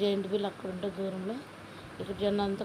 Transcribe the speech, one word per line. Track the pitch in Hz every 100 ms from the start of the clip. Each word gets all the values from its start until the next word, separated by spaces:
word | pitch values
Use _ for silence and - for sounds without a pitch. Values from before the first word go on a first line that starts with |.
జెయింట్ | 202 196 190
వీల్ | 202 202
అక్కడ | - 190
ఉంటే | 185 196 190
దూరంలో, | 196 185 185 247 - - - - - -
ఇక్కడ | 185 185
జనం | 202 202 202
అంతా | 196